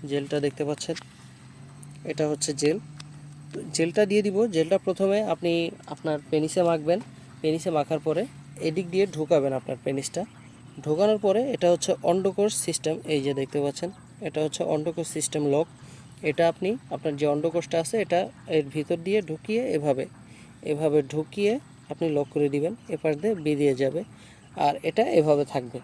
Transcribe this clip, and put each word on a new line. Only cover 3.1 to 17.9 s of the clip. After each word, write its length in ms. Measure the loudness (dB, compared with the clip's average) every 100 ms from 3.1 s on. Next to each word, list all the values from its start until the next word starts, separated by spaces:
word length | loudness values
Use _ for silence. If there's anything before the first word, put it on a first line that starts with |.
| -18 -20 -20 -14
তো 80 | -12 -10
জেলটা 320 | -2 0 2 4
দিয়ে 160 | 4
দিব। 240 | 2 0 0
জেলটা 320 | 2 2 2
প্রথমে 440 | 0 0 2 2
আপনি 480 | 0 0 0 0 0 -6 -12
আপনার 320 | -8 -4 -4 0
পেনিসে 320 | 0 0 2
মাখবেন। 380 | 2 2 2 0 -2 -18 -20 -4
পেনিসে 300 | -2 0 0
মাখার 280 | 0 0 -2
পরে 280 | 0 -2 -2 -8 -20 -4
এদিক 300 | -2 -2 -2
দিয়ে 160 | 0 0
ঢোকাবেন 460 | 0 2 4 4
আপনার 240 | -2 -4 -6
পেনিসটা। 400 | -4 -4 -4 -6 -8 -10 -20 -20 -20 -12
ঢোকানোর 340 | -2 2 4 4
পরে 240 | 4 2
এটা 280 | 2 2 4
হচ্ছে 240 | 4 2 0
অন্ডকোষ 520 | 2 2 2 2 0
সিস্টেম, 460 | 0 -4 -2 -2 -4
এই 160 | 0 0
যে 120 | 0
দেখতে 260 | -2 -2 -2
পাচ্ছেন, 300 | -2 -2 -8 -10 -20 -10
এটা 220 | -6 -2
হচ্ছে 200 | -4 -2
অন্ডকোষ 440 | 0 0 -2 -4 -6
সিস্টেম 380 | -4 -4 -2 2
লক। 200 | 2 0 -6 -20 -20 -20 -6
এটা 260 | -4 4 2
আপনি 280 | 4 -2 -4 -6
আপনার 260 | -6 -4 0
যে 100 | 2
অন্ডকোষটা 540 | 2 0 -2 0 -2
আছে, 180 | 0